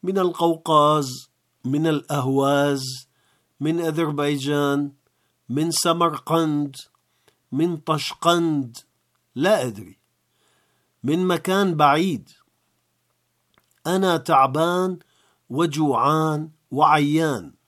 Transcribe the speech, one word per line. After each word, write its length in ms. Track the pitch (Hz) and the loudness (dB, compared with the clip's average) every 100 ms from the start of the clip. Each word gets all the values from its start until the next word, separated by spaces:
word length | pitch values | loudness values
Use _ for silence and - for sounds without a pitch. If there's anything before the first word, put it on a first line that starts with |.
من 140 | 185 196 | -2 0
القوقاز، 1120 | 180 165 170 160 - 156 147 151 135 127 - _ _ _ 127 | 0 2 0 0 2 4 4 2 0 -8 -16 _ _ _ -4
من 220 | 143 160 | -2 0
الأهواز، 1200 | 151 - 147 131 135 135 143 143 139 131 131 - _ _ _ _ _ | -2 -2 -4 0 0 2 2 2 -2 -6 -14 -18 _ _ _ _ _
من 200 | 147 165 | -4 -2
أذربيجان، 1120 | 165 156 160 147 147 147 135 147 143 143 143 - _ _ _ _ _ | -2 -2 -2 -2 -2 -2 -2 0 0 0 -4 -8 _ _ _ _ _
من 220 | 127 160 | -4 -2
سمرقند، 1040 | 160 175 170 170 151 - 165 160 147 143 135 - _ _ _ _ _ _ | -2 -2 0 0 -2 -2 0 0 -2 -4 -8 -20 _ _ _ _ _ _
من 260 | 131 170 165 | -2 -2 -2
طشقند، 1000 | - 156 - - 165 170 170 151 127 113 _ _ _ _ _ - | -4 -4 -4 -4 0 2 2 0 -4 -10 _ _ _ _ _ -4
لا 320 | 170 208 127 | 0 0 -2
أدري، 320 | 104 87 - _ _ _ _ _ _ _ _ _ _ | -8 -16 -20 _ _ _ _ _ _ _ _ _ _
من 240 | 120 160 185 | -4 -2 0
مكان 480 | 170 - 190 196 160 | -2 -2 0 0 2
بعيد. 540 | 147 147 185 139 - _ _ _ _ _ _ _ _ _ _ _ _ _ _ _ 156 | 2 2 0 -4 -10 _ _ _ _ _ _ _ _ _ _ _ _ _ _ _ -2
أنا 300 | 185 190 165 | 0 2 0
تعبان 800 | - 147 135 139 165 175 185 180 _ _ _ _ _ | 2 2 4 2 0 0 -2 -4 _ _ _ _ _
وجوعان 1040 | 127 165 143 151 123 131 156 156 151 156 _ _ | -2 -2 0 0 2 2 2 0 -2 -6 _ _
وعيان. 840 | 127 151 151 147 156 160 123 80 _ | 2 4 4 4 2 0 -2 -8 _